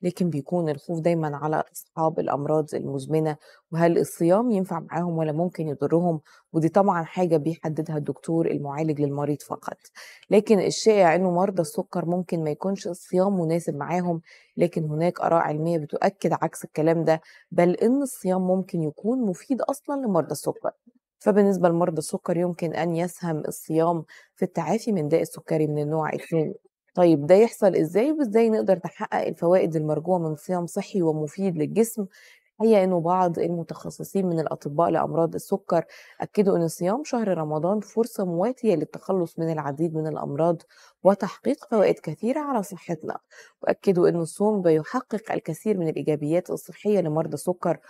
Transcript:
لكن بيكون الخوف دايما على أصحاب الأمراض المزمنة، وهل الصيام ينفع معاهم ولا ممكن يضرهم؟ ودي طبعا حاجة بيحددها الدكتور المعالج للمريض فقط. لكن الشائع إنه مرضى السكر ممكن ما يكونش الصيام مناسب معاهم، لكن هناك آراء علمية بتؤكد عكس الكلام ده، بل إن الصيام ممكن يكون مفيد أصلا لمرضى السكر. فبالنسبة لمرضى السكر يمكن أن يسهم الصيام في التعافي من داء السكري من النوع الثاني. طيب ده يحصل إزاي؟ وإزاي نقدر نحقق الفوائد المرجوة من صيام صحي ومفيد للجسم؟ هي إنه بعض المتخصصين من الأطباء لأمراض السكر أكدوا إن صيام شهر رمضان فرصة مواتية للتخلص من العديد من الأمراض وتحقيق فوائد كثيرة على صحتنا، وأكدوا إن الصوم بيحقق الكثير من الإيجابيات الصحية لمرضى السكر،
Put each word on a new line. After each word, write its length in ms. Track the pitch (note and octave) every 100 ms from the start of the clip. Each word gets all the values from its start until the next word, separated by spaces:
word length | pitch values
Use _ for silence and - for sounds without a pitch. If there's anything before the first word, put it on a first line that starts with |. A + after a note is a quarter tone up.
لكن 280 | F3+ - F3
بيكون 380 | C#3+ - F3 D#3+
الخوف 320 | C#3+ - E3
دايما 360 | E3+ E3+ D3+ C#3+
على 280 | D3+ D#3 -
أصحاب 460 | - - - D#3+ E3
الأمراض 560 | - C#3 D3 D#3 D3+
المزمنة، 640 | D#3+ C#3 C#3 C3+ D#3 D#3 D3 _ _ _
وهل 260 | E3 E3+ E3+
الصيام 520 | D3 - E3+ G3 B3
ينفع 300 | G3 F#3 E3
معاهم 380 | - E3 F3 E3
ولا 140 | D#3
ممكن 360 | D3+ F3+ - D#3
يضرهم؟ 520 | C3+ C#3+ D#3+ F3 D#3 - - _
ودي 160 | E3 D#3+
طبعا 360 | G3 G3 F3
حاجة 320 | D#3+ F#3 F3+ D#3+
بيحددها 600 | D#3 E3 E3 D#3 D#3 D#3
الدكتور 500 | C#3+ - - E3 E3
المعالج 500 | D3 C#3+ C#3+ D#3+ C#3+
للمريض 420 | C#3+ C#3+ C#3+ C#3+
فقط. 340 | - - - - - - - - -
لكن 300 | G3+ G#3 G3+
الشائع 540 | - - A3 G#3 F3+
إنه 160 | F3 F#3+
مرضى 320 | F3 G3 F#3
السكر 420 | E3 - - F3
ممكن 400 | E3 F3+ F3 E3+
ما 60 | D#3
يكونش 360 | D3 F#3+ G3 F#3
الصيام 540 | F3 - F3+ G3 F#3+
مناسب 360 | D#3+ E3+ E3 C#3+
معاهم، 440 | C#3+ F3 F3+ E3 - - _ -
لكن 280 | E3+ F3
هناك 360 | D#3 D3+ F3 -
آراء 220 | - E3
علمية 360 | D#3 D3+ E3 E3
بتؤكد 540 | D3 - F#3+ - E3+
عكس 320 | D#3 D#3+ -
الكلام 400 | - - D#3 E3
ده، 160 | D#3 D#3+ - - _
بل 200 | F3 F3
إن 280 | F3 A3+ C4+
الصيام 440 | C4+ - F#3 F#3 F#3
ممكن 360 | F#3+ F#3 E3+
يكون 360 | D3+ - G#3 C4
مفيد 420 | G#3+ F3 - A#3
أصلا 340 | - C#4 - C#4+ B3
لمرضى 240 | E3+ D3+
السكر. 380 | D3 D3+ - - - _ _ _ _
فبالنسبة 480 | G#3 G#3 G3+ F#3 F3
لمرضى 300 | E3+ F3+ D#3+
السكر 380 | - F#3+ - E3+
يمكن 380 | F3+ E3+ E3
أن 220 | - E3+ E3
يسهم 420 | F3+ - E3+ D3+
الصيام 680 | - - - D#3 E3 E3+ - - _
في 100 | _
التعافي 480 | F#3 - D#3 A3 A#3
من 160 | F#3+ D3
داء 140 | E3
السكري 440 | E3 E3 - D#3+ D3+
من 160 | D3
النوع 300 | D3 D#3 D3+
الثاني. 420 | D3+ - E3 D3+ - _ _ _
طيب 320 | - F3 D3+ D3
ده 80 |
يحصل 420 | F#3+ A3+ - G3+ E3
إزاي؟ 360 | D#3+ F3+ C#4+
وإزاي 380 | D#4 A#3+ A3 A3+
نقدر 300 | A3 G#3+ F3+
نحقق 420 | - - - - -
الفوائد 500 | E3 E3+ F#3 F#3+ D#3+
المرجوة 420 | D3+ D3+ E3+ F3+
من 180 | D#3+ D3+
صيام 300 | - F3+ E3+
صحي 360 | G3+ - G3
ومفيد 540 | D#3+ D#3 D3+ - F#3+ E3
للجسم؟ 500 | D3 E3+ A3+ A3 G3 - - _ _ -
هي 240 | A3 G#3
إنه 160 | F#3 F3
بعض 380 | E3 F#3 F3+ E3+
المتخصصين 880 | E3+ E3+ D#3+ D#3+ E3 - D3+ G3 F#3
من 140 | E3
الأطباء 500 | D3+ - D3 D3 E3+
لأمراض 440 | D#3+ D3 D3+ E3
السكر 500 | F3 - G3 - E3+ - - - -
أكدوا 360 | D#3+ G#3 G3 F3
إن 120 | E3
صيام 360 | - F3 A#3+
شهر 240 | D#4 A#3+ G#3 F3
رمضان 420 | D3+ D3+ F3 G#3+
فرصة 440 | G3+ - A#3+ -
مواتية 500 | F3+ E3 A3 B3+ A3
للتخلص 640 | D#3 D#3 - - F#3+ E3 -
من 140 | E3
العديد 420 | D#3 C#3+ C#3 E3+
من 120 | D#3 D#3
الأمراض 560 | D3+ D3 C#3+ E3 E3 _ _ - _
وتحقيق 600 | F3+ G3 G3 - A3+ D4 -
فوائد 280 | A3 E3+ E3+
كثيرة 420 | E3 D3+ A3+ D4+
على 220 | C#4+ A#3+
صحتنا، 560 | F#3+ F3 - D#3+ - - _ - - _
وأكدوا 460 | - - G3 F3+ E3
إن 80 | E3+
الصوم 460 | D#3+ - G#3 G#3
بيحقق 720 | F3 D#3 D3+ B3+ - G#3 -
الكثير 460 | - - D#3+ G#3+ G3
من 100 | D#3+
الإيجابيات 600 | D3 D3 D3+ D3+ E3+ -
الصحية 500 | E3 - - G#3 G3+
لمرضى 340 | D#3+ D#3 D#3+
السكر، 440 | D3 - F3+ F3 D3+